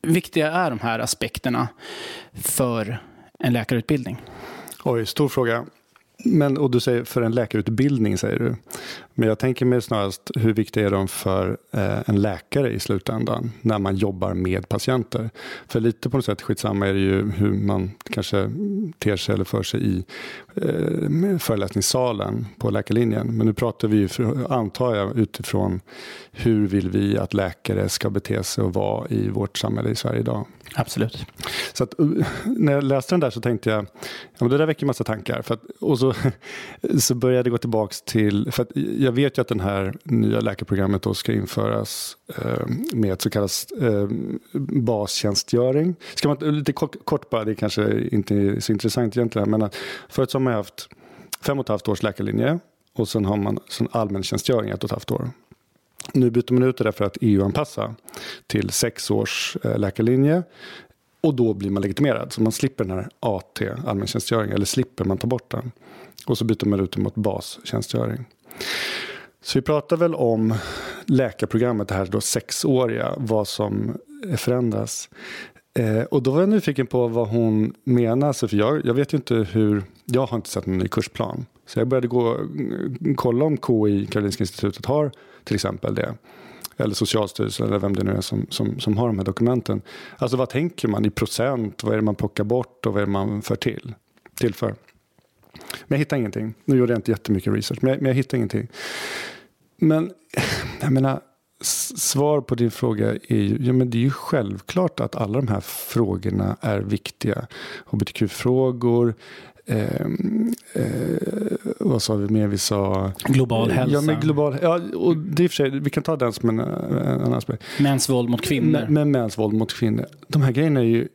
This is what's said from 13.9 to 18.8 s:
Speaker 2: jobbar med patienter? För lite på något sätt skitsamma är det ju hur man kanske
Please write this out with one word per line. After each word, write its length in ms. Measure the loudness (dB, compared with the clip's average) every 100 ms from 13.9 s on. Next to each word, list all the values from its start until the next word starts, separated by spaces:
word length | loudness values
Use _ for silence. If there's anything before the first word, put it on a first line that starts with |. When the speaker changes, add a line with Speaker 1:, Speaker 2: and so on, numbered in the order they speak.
| 0
Speaker 2:
jobbar 380 | 0 0 -4
med 360 | -2 0 -2 -2
patienter? 600 | -2 0 0 0 -4 -6 -10 -16 -16 -4
För 120 | 0
lite 300 | 0 0 -2
på 80 | 0
något 80 | 0
sätt 160 | -4
skitsamma 460 | -2 -2 0 0 0
är 60 |
det 60 | 2
ju 320 | 2 2 0
hur 220 | 2 2
man 380 | 2 0 0 -2 -8 -8
kanske 420 | -6 -2 -2 -2 -4 -4 -2